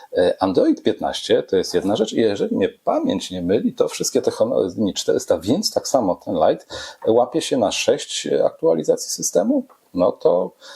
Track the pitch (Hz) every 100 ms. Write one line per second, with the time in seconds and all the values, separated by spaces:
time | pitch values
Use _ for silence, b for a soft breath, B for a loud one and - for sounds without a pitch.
0 | B - 90 - 95 90 320 - - -
1 | 76 - - 131 127 - - 90 95 107
2 | 107 - 113 101 220 - 95 - - 311
3 | 330 95 - 92 87 113 190 - - -
4 | - 127 - - 113 - 95 92 104 -
5 | - - - 82 85 156 214 - - 135
6 | 101 82 - 82 87 165 - B B B
7 | - 113 120 165 - 139 98 - - 127
8 | - - - - - - 160 165 151 160
9 | - - 160 175 214 285 254 _ _ -
10 | 208 - 156 90 90 - B